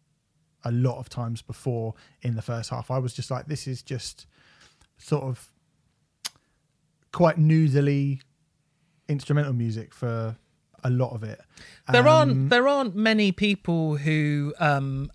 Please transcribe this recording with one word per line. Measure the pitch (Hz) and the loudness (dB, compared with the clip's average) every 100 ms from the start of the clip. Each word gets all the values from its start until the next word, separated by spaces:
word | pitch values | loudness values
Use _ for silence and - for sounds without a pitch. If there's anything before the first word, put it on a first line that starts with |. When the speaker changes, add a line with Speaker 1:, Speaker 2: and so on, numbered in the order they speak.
| _ _ _ _ _ _ | _ _ _ _ _ _
Speaker 1:
a | 120 | -4
lot | 120 127 123 | 0 0 -2
of | 123 | -10
times | - 117 117 | -8 -8 -8
before | - 113 135 117 113 - _ _ | -12 -10 -6 -6 -6 -10 _ _
in | 123 113 | -6 -6
the | |
first | - 117 113 | -6 -8 -8
half. | 123 - | -10 -6
I | 131 | -4
was | 123 | -4
just | - - | -8 -8
like, | 127 139 | -8 -8
this | 147 135 | -10 -8
is | 123 | -12
just | - 123 - - - _ _ _ _ _ _ _ | -10 -10 -10 -16 -20 _ _ _ _ _ _ _
sort | - 147 | -6 -4
of | 135 120 - _ _ _ _ _ _ _ - _ _ _ _ _ _ _ _ | -4 -10 -12 _ _ _ _ _ _ _ -14 _ _ _ _ _ _ _ _
quite | - 170 165 | 2 2 4
noodly | 156 160 156 139 143 143 139 135 _ _ _ _ _ _ _ _ - | 4 6 4 2 2 0 -2 -4 _ _ _ _ _ _ _ _ -6
instrumental | 143 - 147 143 | -6 0 0 0
music | 123 117 110 107 | -2 -2 -4 -10
for | - 123 117 113 113 _ _ _ _ | -10 -6 -4 -6 -10 _ _ _ _
a | 131 | -2
lot | 123 123 | 0 0
of | 117 | -4
it. | 107 - - - - - - | -10 -14 -18 -20 -20 -20 0
Speaker 2:
There | 240 269 | 4 8
aren't, | 320 285 | 8 6
Speaker 1:
Um, | 135 135 | 2 4
Speaker 2:
there | 240 269 | 4 4
aren't | 285 247 185 | 2 0 0
many | 220 214 202 | 2 4 2
people | 180 208 196 - 170 156 147 | 2 0 0 0 0 0 -2
who, | 151 156 147 147 143 - | 0 0 2 0 -2 -2
um, | 156 139 135 135 139 | 0 0 -2 -4 -6